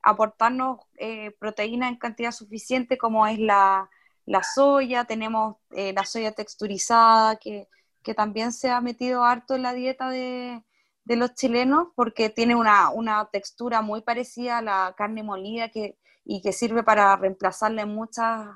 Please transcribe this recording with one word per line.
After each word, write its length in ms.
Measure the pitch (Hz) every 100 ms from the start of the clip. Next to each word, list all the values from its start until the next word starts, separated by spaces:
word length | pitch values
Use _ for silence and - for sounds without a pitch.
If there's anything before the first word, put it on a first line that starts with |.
aportarnos, 760 | - 214 214 _ 226 254 262 254 _ -
eh, 340 | 220 226 214 208
proteína 480 | 214 214 214 240 247
en 80 | 240
cantidad 340 | 240 220 233
suficiente, 680 | 233 208 214 - 254 240 254
como 300 | 226 220 214
es 140 | 220
la, 500 | 214 202 196 190 190 _ _ _
la 200 | - 196
soya. 600 | 185 - 277 277 262 247
Tenemos, 520 | 240 220 220 226 220 208 _
eh, 200 | - 196
la 120 | 196
soya 260 | 196 233 220
texturizada, 1040 | 214 208 - 208 196 - 233 226 226 220 220
que, 300 | - 208 - _ _ _
que 100 | -
también 380 | 220 214 208 233
se 180 | 233 262
ha 100 | 247
metido 440 | 247 240 247 247
harto 320 | 240 247 _ 262
en 60 |
la 120 | 247
dieta 340 | 247 254 262 262
de, 540 | 254 254 254 247 240 _ _ _ _
de 120 | - 233
los 180 | 247
chilenos, 540 | - 262 240 254 294 349 -
porque 340 | 233 - 220
tiene 240 | 214 233
una, 360 | 240 226 202 165
una 340 | 175 226 214 208
textura 500 | 202 196 _ 240 226
muy 200 | 214 214
parecida 560 | 220 233 240 - 247 233
a 40 |
la 320 | 220 190 185 190
carne 280 | 208 220
molida 460 | 214 196 196 226 226
que, 260 | 220 208 - _ _
y 160 | - 202
que 120 | 202
sirve 320 | 185 233 226
para 320 | 220 208 202 196
reemplazarla 680 | 190 190 185 185 214 220
en 60 | 208
muchas 540 | 208 226 - 226 226 208